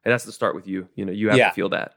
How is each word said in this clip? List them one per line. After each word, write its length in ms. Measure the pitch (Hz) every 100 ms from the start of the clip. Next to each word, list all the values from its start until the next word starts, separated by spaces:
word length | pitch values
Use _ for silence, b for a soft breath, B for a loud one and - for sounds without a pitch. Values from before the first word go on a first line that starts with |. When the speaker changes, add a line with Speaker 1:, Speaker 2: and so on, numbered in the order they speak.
Speaker 1:
it 60 | -
has 140 | 120 110
to 60 |
start 240 | - 110 -
with 120 | 95
you. 220 | 95 90 -
You 100 | 98
know, 60 |
you 180 | 101 107
have 80 | 107
Speaker 2:
Yeah. 120 | 110
Speaker 1:
to 40 |
feel 160 | - 92
that. 240 | 92 -